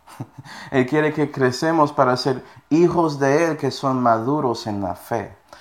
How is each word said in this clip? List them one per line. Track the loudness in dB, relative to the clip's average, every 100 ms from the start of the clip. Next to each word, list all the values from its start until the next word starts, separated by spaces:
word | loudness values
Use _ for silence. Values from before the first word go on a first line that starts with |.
| _ -18
<laughs> | -18 -18 -20 -18 -4
Él | 0 2
quiere | 2 0
que | 0 -2
crecemos | 2 0 0 0 2 2
para | 4 2 2
ser | 0 -2 -6 -18 -2
hijos | 4 4 4 0 0
de | 2 2 2
Él | -2
que | -4
son | -4 -2 0
maduros | 2 0 0 -2 -2 -4 -6
en | -6
la | -6 -8
fe. | -8 -8 -8 -16 _ -20